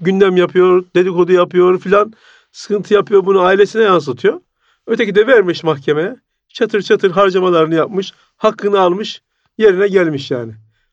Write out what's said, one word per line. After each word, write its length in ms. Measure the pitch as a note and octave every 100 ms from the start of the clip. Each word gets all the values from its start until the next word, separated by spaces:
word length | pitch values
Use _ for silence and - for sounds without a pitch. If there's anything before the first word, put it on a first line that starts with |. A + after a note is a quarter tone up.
gündem 360 | F3 F#3+ G3 F3+
yapıyor, 460 | F3 F#3 F#3 F#3 F3+ F3
dedikodu 360 | F#3 F3+ E3+
yapıyor 480 | F#3 F3 F3+ F3+ F3+
filan. 340 | F#3 G3+ G#3+ - _ _ _
Sıkıntı 420 | - - G#3 F3+
yapıyor, 320 | G3+ D#3 G3+ F#3
bunu 160 | F#3+
ailesine 420 | F3+ G3 G3 A3
yansıtıyor. 560 | G#3+ F3+ C#3+ A#2+ G3 F4 _ _ _ _ -
Öteki 280 | A3+ G#3+ G3
de 120 | A3
vermiş 360 | B3 F#3 D3
mahkemeye. 520 | E3 D3 D3 D3+ F3+ B3+ _ _ _
Çatır 320 | - A3 G#3+
çatır 300 | - G#3+ G3
harcamalarını 640 | F3 G3 F#3 F#3 E3+ D#3+ E3
yapmış, 380 | D3 F#3 G3 - _ _
hakkını 420 | G#3+ A3 G3+ G3+
almış, 420 | F3+ F#3 A3 - _ _ _ -
yerine 300 | G#3+ F#3 G3+
gelmiş 440 | F#3+ E3+ C#3+ -
yani. 200 | B2+ A2+ A2 _ _ _